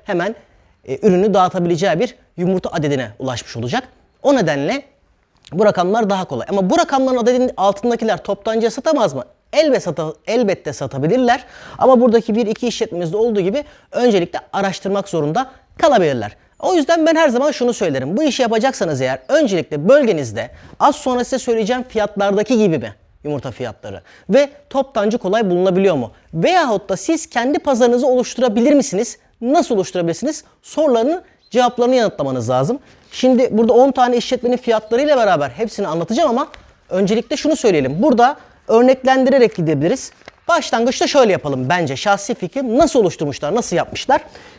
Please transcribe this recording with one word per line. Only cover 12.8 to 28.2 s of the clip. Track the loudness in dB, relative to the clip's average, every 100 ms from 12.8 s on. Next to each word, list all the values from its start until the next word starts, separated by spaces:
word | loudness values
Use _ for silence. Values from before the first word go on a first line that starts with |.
| -6 -4 -4 -2
olduğu | 0 0
gibi | -2 -4 -8 -20 _
öncelikle | 0 2 2 0 -6 -8
araştırmak | -4 -4 -4 -4 -4 -4
zorunda | -4 -2 -2 -4 -12 _ 0
kalabilirler. | 2 4 2 -2 -6 -12 _ _
O | -2
yüzden | 0 2 2 2
ben | 4
her | 2
zaman | 2 -2
şunu | 0 -2
söylerim. | -2 -2 -2 -4 -2
Bu |
işi | -2 0
yapacaksanız | 0 0 0 -2 -4 -2
eğer | -2 -4 0
öncelikle | 0 2 -2 -4 -4 4
bölgenizde, | 4 4 0 -4 -8 -10 -14 -20 0
az | 0 2
sonra | -2 -2
size | -2 -4
söyleyeceğim | -2 -2 0 -4
fiyatlardaki | -4 -4 -4 -2 0 0 2 2
gibi | 2 0
mi | -6 -14 _ _
yumurta | -8 -8 -8
fiyatları? | -10 -10 -10 -14 -16 -18 -20 0
Ve | 2 2 -4 _
toptancı | -6 -4 -2 -2 -2
kolay | -2 -2 0
bulunabiliyor | 0 2 2 2 0
mu? | -4 -12 _
Veyahut | -2 0 2 0 -2 -4
da | -6
siz | -2 -4 -4
kendi | -4 -2 -2
pazarınızı | -2 2 2 2 2
oluşturabilir | 0